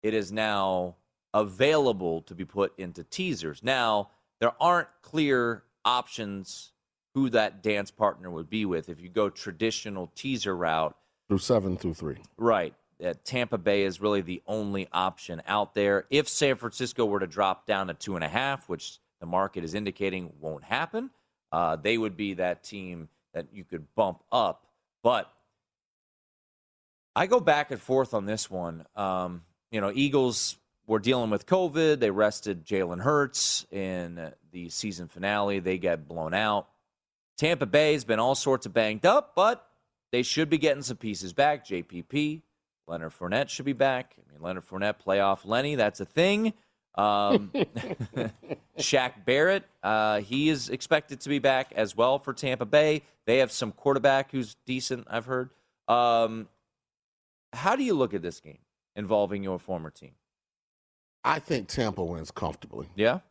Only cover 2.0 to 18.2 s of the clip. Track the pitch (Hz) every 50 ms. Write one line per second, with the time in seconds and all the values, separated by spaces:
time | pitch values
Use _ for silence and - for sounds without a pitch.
2 | 92 85 82 82 80 - - 85 95 - - 101 98 92 _ - 95 87 87 90
3 | 82 _ - - 185 185 139 90 82 78 73 - - 123 135 127 120 113 107 104
4 | 101 - _ _ _ _ _ _ 113 120 - - 156 170 175 175 - - _ _
5 | - - - 156 156 143 135 127 120 117 117 104 _ _ _ _ _ 110 123 123
6 | - - - - 113 101 98 98 95 - - - - - _ _ _ _ _ _
7 | _ _ _ 135 135 127 113 120 107 101 - 98 87 110 107 101 101 - _ -
8 | 110 101 85 - 92 90 87 80 82 76 107 110 107 98 90 80 80 - 85 78
9 | 87 90 90 110 104 98 - - - 110 87 78 110 113 110 - - 110 101 95
10 | 90 80 _ - - 135 135 117 - 104 92 87 87 82 80 80 80 78 - _
11 | _ _ _ _ _ _ 104 92 - - 127 110 95 95 92 90 - 90 80 -
12 | 85 76 65 - - - _ - 113 117 113 98 87 76 - _ _ _ _ _
13 | 87 90 80 - _ - 131 127 120 110 - 104 85 107 101 101 98 95 90 85
14 | 98 107 104 101 90 82 92 - _ - 104 110 107 101 98 98 92 - - 87
15 | 92 95 92 - - - 85 80 - - 98 104 104 - _ 104 101 101 101 98
16 | - _ 131 143 147 - - - 151 139 131 - - - - - 127 120 - -
17 | 117 104 101 101 95 87 76 98 101 95 92 - _ - 107 98 98 92 78 -
18 | - 104 95 87